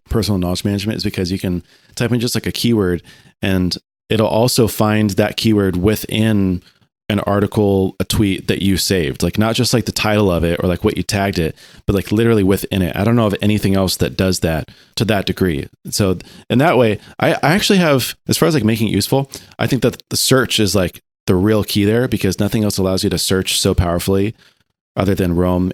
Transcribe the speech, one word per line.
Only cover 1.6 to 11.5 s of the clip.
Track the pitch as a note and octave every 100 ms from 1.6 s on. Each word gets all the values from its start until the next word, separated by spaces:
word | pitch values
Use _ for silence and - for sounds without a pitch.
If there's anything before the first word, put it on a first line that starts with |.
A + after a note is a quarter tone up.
| - _ _ -
type | A#2
in | A#2+
just, | B2 A2+
like, | -
a |
keyword, | - A#2+ A2+ F#2 F2 - - _ _
and | G2+ F#2+ F2+ - - _ -
it'll | G#2+ A2
also | G#2+ A#2+ - A2
find | - G#2+ G#2+ G#2+
that | G2 G#2 -
keyword | A2+ G#2 G2 F2+
within | G2 G#2+ - G#2+ A2 G#2+ F#2+ F2+ - _ _ _ -
an | G2+
article, | - G2+ G2+ - G2+ G2 F#2+ -
a |
tweet | - - G#2 F#2+ -
that | F#2
you | F#2+ F2+
saved, | - F#2+ D2 C2
like, | F2 -
not | A2
just, | A2+ B2 A#2+
like, | G#2
the |
title | - G#2+ G#2+ G2+
of | E2+
it | E2+ E2+
or, | F#2
like, | F2
what | G#2 -
you |
tagged | F2+ G#2 G2 F2+
it, | D#2+